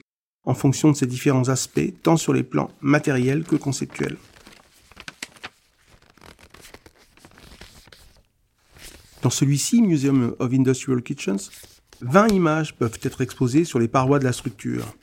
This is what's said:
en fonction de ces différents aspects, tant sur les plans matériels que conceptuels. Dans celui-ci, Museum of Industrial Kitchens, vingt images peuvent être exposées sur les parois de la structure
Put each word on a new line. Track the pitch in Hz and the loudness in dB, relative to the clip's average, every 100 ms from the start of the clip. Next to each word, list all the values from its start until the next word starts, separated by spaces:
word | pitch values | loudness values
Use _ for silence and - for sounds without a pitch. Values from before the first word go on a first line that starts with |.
| - _ _ _ | -12 _ _ _
en | - | -4
fonction | 131 143 - 156 | 0 0 4 2
de | 143 | 2
ces | 127 | -2
différents | 127 147 131 127 | -2 0 2 0
aspects, | 127 - - 151 - | -2 -2 -2 -4 -2
tant | 160 165 | 2 2
sur | - | 2
les | 127 | -2
plans | 127 147 139 - | 0 -4 -4 -4
matériels | 139 147 147 131 127 143 | 0 0 0 0 0 -2
que | 156 151 | -2 -4
conceptuels. | 139 131 - - 71 - - - - - _ _ _ - - - - - - - _ _ _ _ _ _ - - - - - - - _ _ _ - - - - - - - - - _ _ _ _ _ _ - - - - - | -2 -6 -8 -6 -8 -8 -18 -20 -20 -20 _ _ _ -20 -20 -16 -18 -16 -20 -20 _ _ _ _ _ _ -20 -20 -20 -20 -20 -20 -20 _ _ _ -20 -20 -20 -20 -20 -20 -20 -20 -20 _ _ _ _ _ _ -20 -20 -20 -20 -4
Dans | 127 | -2
celui-ci, | - 139 139 - 233 | 0 2 2 2 2
Museum | 214 156 139 135 117 - | 4 2 2 2 0 -2
of | 127 | -2
Industrial | 131 131 131 - 127 | 2 2 0 -2 -4
Kitchens, | 120 143 - 196 - - - _ _ - | -4 -8 -4 -6 -6 -18 -20 _ _ -14
vingt | 120 175 220 | 2 4 4
images | 196 165 156 151 | 4 2 0 -2
peuvent | - 117 - | -4 -4 -4
être | 131 - | -8 -4
exposées | 127 - 131 139 | -6 -2 0 2
sur | 170 123 | 0 0
les | 117 | 0
parois | 131 131 143 | 2 2 2
de | |
la | 127 | 2
structure | 120 123 - 123 120 107 - | -2 -6 -8 -8 -8 -8 -8